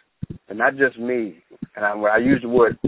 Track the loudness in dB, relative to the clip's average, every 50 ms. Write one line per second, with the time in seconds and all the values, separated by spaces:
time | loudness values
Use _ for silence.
0 | _ _ _ _ -16 -16 -16 -16 _ -12 -4 0 0 0 2 2 0 0 -2 -4
1 | -6 -4 -4 -4 -4 -6 -10 _ _ _ -20 -18 -18 -16 -8 -4 -4 -4 -2 0
2 | 0 2 2 2 2 2 0 0 0 2 4 4 4 4 2 0 4